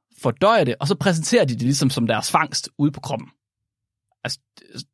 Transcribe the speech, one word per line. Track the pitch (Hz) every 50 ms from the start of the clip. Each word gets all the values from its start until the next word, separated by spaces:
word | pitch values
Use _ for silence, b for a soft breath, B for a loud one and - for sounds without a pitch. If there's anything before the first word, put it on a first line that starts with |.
| _ _ _ - -
fordøjer | 135 117 - 180 208 233 220 160
det, | 120 117 -
og | 143 143
så | 196
præsenterer | - - 196 175 160 156 - - 240 185
de | 135 120
det | 101 117
ligesom | 127 143 139 - 165
som | - - 117
deres | 113 113 107 - -
fangst | - 151 156 143 - - - - - -
ude | 143 147
på | 139 -
kroppen. | - - 127 107 - - _ _ _ _ _ _ _ _ _ _ _ _ _ _ _ _ _ _ -
Altså, | 120 - - _ _ _ - - - - - 135 -